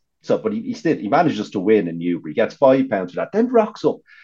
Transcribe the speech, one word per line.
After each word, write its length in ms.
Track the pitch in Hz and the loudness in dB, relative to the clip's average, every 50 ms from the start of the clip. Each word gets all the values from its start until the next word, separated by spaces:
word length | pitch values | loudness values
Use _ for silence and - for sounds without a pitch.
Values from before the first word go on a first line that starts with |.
| _ _ _ _ _ | _ _ _ _ _
So, 160 | - 120 - | -2 -2 0
but 140 | - 107 104 | -2 -2 -4
he, 80 | 113 - | -4 -6
he 120 | 127 120 | -6 -8
still, 220 | - - 165 143 | -4 -2 -2 -2
he 120 | - 101 101 | 0 -2 0
manages 420 | 127 156 175 147 110 104 101 - | 2 2 2 2 0 -4 -4 -6
to 100 | - 104 | -6 -2
win 260 | 90 104 110 104 87 | 2 4 4 4 2
in 120 | 85 82 85 | 0 -4 -4
Newbury, 360 | 85 87 87 82 82 78 76 | -4 -2 -4 -4 -4 -6 -4
gets 200 | 113 107 104 - | -2 -2 -2 0
five 320 | - 143 131 135 135 131 - | 2 4 4 4 4 2 0
pounds 240 | 110 95 90 85 - | -2 -4 -4 -4 -6
for 40 | |
that, 160 | 90 82 - - | -6 -6 -4 -2
then 160 | 208 233 247 | 0 0 2
rocks 360 | 254 226 214 226 - - - | 2 2 2 2 -2 -4 -2
up 140 | 139 - - _ _ - - | -2 -2 -4 _ _ -20 -20